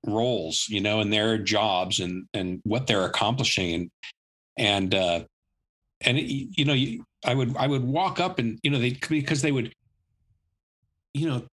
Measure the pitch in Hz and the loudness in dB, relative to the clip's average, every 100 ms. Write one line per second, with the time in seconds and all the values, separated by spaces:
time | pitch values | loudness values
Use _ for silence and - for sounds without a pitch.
0 | - 107 120 113 80 - - 107 104 107 | 0 0 2 0 -2 -4 -2 -2 2 2
1 | 104 107 110 110 98 104 107 90 92 110 | 2 2 2 2 2 2 2 2 0 -2
2 | 90 92 - 104 92 90 104 113 131 104 | -2 -4 -6 -4 -4 -4 -2 -2 2 2
3 | 90 - 104 131 113 - 90 85 87 _ | 2 2 0 2 0 0 0 -2 -4 _
4 | - - _ _ _ - 110 101 95 95 | -20 -20 _ _ _ -2 0 2 2 2
5 | 92 85 - _ _ _ _ _ _ _ | 2 0 -4 _ _ _ _ _ _ _
6 | - 131 120 135 - - 143 139 139 - | 2 2 0 -6 -4 0 2 2 0 -4
7 | - _ - 131 123 - 131 139 123 147 | -12 _ 0 0 0 0 0 0 0 0
8 | 185 135 185 - 117 110 143 139 123 131 | 0 0 -2 -2 -4 -2 -2 0 0 -4
9 | - 156 139 151 147 135 110 - _ _ | -2 -2 0 0 0 0 -4 -12 _ _
10 | _ _ _ _ _ _ _ _ _ _ | _ _ _ _ _ _ _ _ _ _
11 | _ 139 160 135 - | _ -4 -2 -2 -6